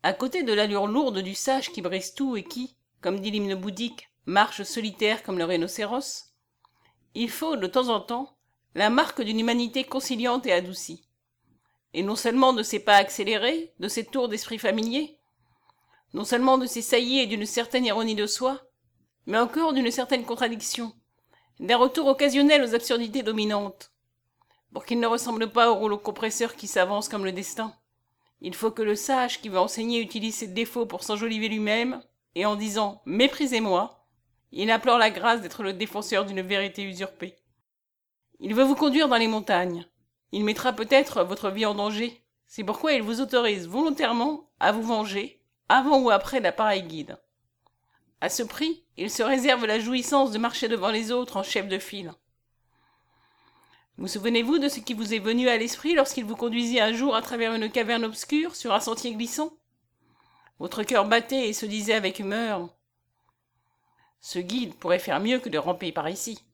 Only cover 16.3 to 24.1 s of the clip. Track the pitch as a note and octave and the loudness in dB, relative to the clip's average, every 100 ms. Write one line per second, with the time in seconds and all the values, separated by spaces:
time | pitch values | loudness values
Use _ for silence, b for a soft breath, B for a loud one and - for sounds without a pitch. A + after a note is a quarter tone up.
16.3 | A#3+ C4 C4 B3+ A#3 A#3 A#3+ B3 C4+ A#3 | 2 4 4 2 -6 2 2 4 0 0
17.3 | G#3+ G#3 - A#3 B3+ B3 G#3 A3+ G#3+ G#3 | -2 -4 -4 -2 0 0 0 0 -2 -2
18.3 | - B3+ C4+ _ _ _ _ _ _ - | 0 -2 -2 _ _ _ _ _ _ -4
19.3 | G#3+ A#3 D4+ D#4+ C4+ A#3 A#3 B3+ C4 A#3 | 0 0 2 0 2 0 0 -2 -2 -2
20.3 | A#3 A#3+ A3+ - - A3+ - _ _ _ | -2 -2 -2 -6 -6 -8 -12 _ _ _
21.3 | _ _ _ F#3 A#3+ C4 E4 C#4 C4+ C#4+ | _ _ _ 0 4 4 4 2 4 4
22.3 | C4 C#4+ D4 B3 A#3 - A#3+ A#3 C4 G#3+ | 6 6 6 6 0 0 -2 -2 -2 -2
23.3 | A3 G#3 G#3 G3+ - - _ _ | 0 0 0 -4 -12 -20 _ _